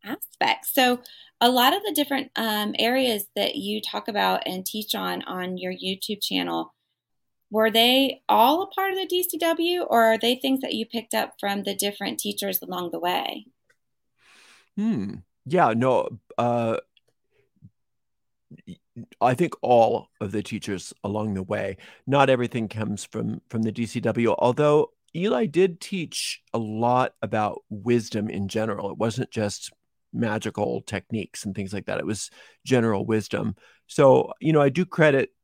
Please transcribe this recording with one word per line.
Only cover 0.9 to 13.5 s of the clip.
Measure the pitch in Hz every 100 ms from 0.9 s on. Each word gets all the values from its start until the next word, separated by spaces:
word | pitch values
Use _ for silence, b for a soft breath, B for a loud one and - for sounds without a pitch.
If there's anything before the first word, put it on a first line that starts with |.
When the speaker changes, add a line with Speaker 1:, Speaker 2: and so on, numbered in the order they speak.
| 247 B B B _
Speaker 1:
a | 240
lot | 254 254
of | 370
the | 415
different, | 302 285 277 - -
um, | 220 214 208 -
areas | 226 254 254 214 202 -
that | 196 -
you | 196 214
talk | - 208 220
about | 208 190 185 -
and | 185
teach | 185 214 208
on, | 202 185 180
on | - 185 185 180
your | 185
YouTube | 185 185 190 - 202
channel, | - 190 175 - 165 _ _ _ _ _ _ _ _
were | 208 220
they | 220 233 262 269 - -
all | 214 233 320
a | 392
part | - 392
of | 381
the | 370
D | 359
C | 359 320
W, | 330 330 339 349
or | - 233
are | 226 226
they | 233 254
things | 269 269
that | 262
you | 90 220
picked | 233 220
up | 220 - -
from | 202 202
the | 196
different | 196 202 202 196 -
teachers | 208 202 202 185
along | 180 180 175
the | 165
way? | 175 180 - - -